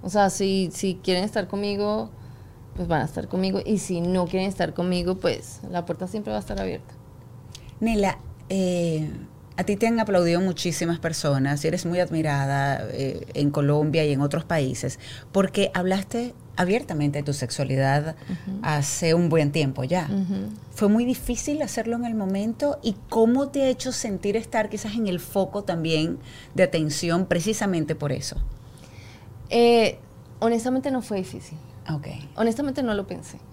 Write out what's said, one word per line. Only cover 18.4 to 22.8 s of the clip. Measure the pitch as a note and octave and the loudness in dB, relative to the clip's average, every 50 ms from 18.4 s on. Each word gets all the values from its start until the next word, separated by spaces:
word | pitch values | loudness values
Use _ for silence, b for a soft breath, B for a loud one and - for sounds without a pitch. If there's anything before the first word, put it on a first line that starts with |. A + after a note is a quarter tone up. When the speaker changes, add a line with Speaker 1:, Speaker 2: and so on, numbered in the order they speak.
| - F#3+ F#3+ G3 - | -6 -8 -8 -4 -2
Speaker 2:
hace | - D3+ D3 C#3+ C#3+ - - - E3 D#3+ | -2 0 0 0 0 -2 0 2 4 4
un | E3+ F3 E3+ | 4 4 4
buen | D#3 E3 D3+ D3 C#3+ | 4 4 4 4 2
tiempo | D#3+ D3+ C3+ C3 - B2+ | 2 0 0 0 -2 -2
ya. | C3 E3+ F#3 E3 - | 0 0 0 0 0
Speaker 1:
Ujú. | G3+ G3 F#3+ F3 G3 F#3+ G3 G#3+ G#3+ G#3+ - - - | -2 -2 0 0 -2 -4 -4 -6 -10 -12 -14 -16 -4
Speaker 2:
¿Fue | - G#3+ G3+ | 0 4 4
muy | G#3 A3 A#3+ | 4 4 4
difícil | B3 B3+ - - - B3 A3+ - - D4 D4+ D4+ | 2 0 -2 -2 -4 -4 -4 -2 -2 -2 -2 -2
hacerlo | A#3 - - A3 A3+ A#3 | -2 -2 -4 -2 -2 -2
en | A#3 A#3+ | -2 -2
el | A#3 A3+ | -2 -2
momento? | A3 G3+ F#3 F#3+ G3 G3+ A3 A#3 - - C#4+ C#4 - | -2 0 0 0 0 0 -2 -2 0 0 -2 -2 0